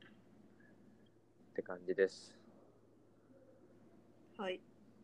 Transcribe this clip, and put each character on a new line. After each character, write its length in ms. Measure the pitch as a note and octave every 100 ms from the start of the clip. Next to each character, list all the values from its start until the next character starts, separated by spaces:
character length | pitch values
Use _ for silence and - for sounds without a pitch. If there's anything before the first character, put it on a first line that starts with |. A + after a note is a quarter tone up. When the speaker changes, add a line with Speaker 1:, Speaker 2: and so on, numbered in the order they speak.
| - - - - - - - - - - - - - - -
Speaker 1:
て 80 | -
感 160 | F#2+ F2+ F2+
じ 80 |
で 140 | F#2 F#2+
す。 280 | - - - - - - - - - - - - - - - - - - - - - - -
Speaker 2:
は 140 | F#3+
い。 100 | F#3 - - - -